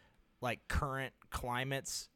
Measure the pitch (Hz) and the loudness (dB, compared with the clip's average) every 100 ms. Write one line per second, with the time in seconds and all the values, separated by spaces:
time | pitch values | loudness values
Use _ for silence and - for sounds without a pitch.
0 | - - _ _ 123 110 - - 143 135 | -20 -20 _ _ -2 -2 0 2 2 0
1 | 131 - - - 123 120 131 139 - - | -2 -6 -10 -6 0 0 2 0 -2 -6
2 | - | -6